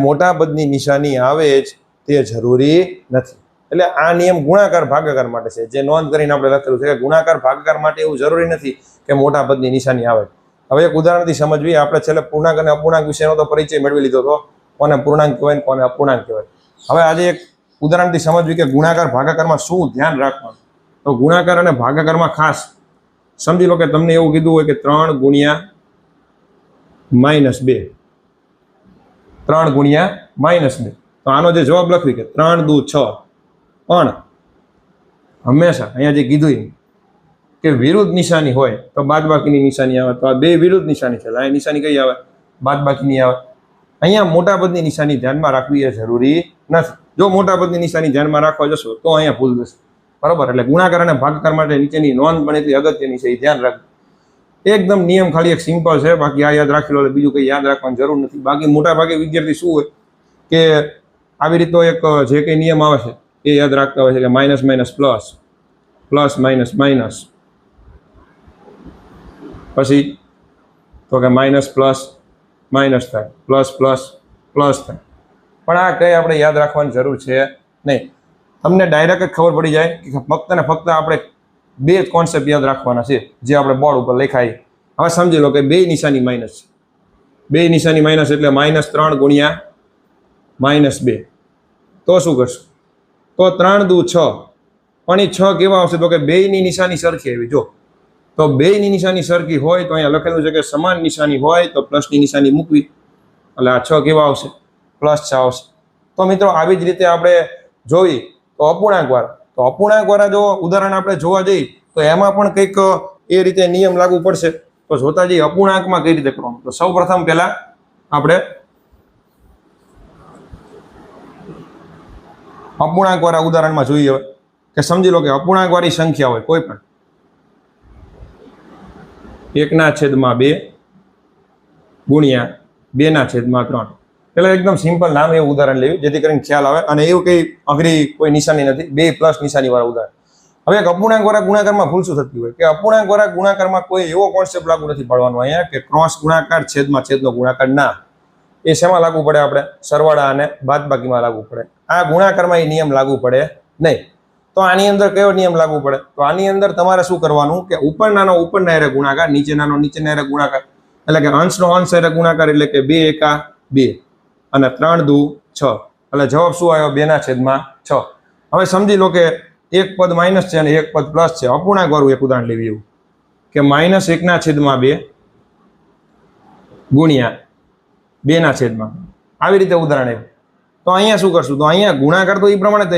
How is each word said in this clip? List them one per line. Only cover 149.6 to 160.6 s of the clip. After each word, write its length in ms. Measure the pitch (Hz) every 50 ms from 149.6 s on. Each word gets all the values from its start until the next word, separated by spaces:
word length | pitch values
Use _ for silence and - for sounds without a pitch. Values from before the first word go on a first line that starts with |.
| 139 - - _ - -
સરવાળા 400 | 151 147 156 156 151 147 139 135 135
અને 100 | 139 147 147 - - 135 131
બાદબાકીમાં 540 | 139 147 147 147 139 123 123 127 127 120 117
લાગુ 160 | 120 113 107 107 -
પડે. 140 | 120 117 113 - _ _ _ -
આ 100 | 160 175 180 156
ગુણાકારમાં 480 | 156 175 196 196 190 190 175 175 175 165 165
એ 20 | 151
નિયમ 220 | 156 160 156 147 135 135
લાગુ 180 | 135 135 139 - 131
પડે 160 | 127 127 135 151 156 - - _ _ _ _ 156
નહીં. 140 | 160 127 - - - _ _ _ _ _ _ _ _ _
તો 60 | 190 190 180
આની 200 | 180 190 196 202
અંદર 160 | 202 196 208 196 -
કયો 160 | 190 202 202 185 190
નિયમ 200 | 185 180 170 165
લાગુ 200 | 160 156 151 147 139
પડે? 140 | 139 135 - - _ _
તો 80 | - 143 143
આની 200 | 160 185 196 196 190
અંદર 160 | 196 202 190 160 175
તમારે 260 | 175 185 190 185 180 180
શું 100 | 185 165 165
કરવાનું 360 | 151 151 147 143 147 165 185 180 190
કે 80 | 175 160 139 151
ઉપરનાનો 500 | 156 - 220 214 208 202 190 190 180 170 170
ઉપરના 300 | 170 - 196 185 170 165
હારે 120 | 156 151 139 131
ગુણાકાર, 320 | 139 143 139 139 151 165 156 143
નીચેનાનો 400 | 143 143 147 151 151 147 147 147 143 147
નીચેના 300 | 143 - 160 156 151 151
હારે 100 | 147 139 135
ગુણાકાર, 320 | 139 147 143 139 135 135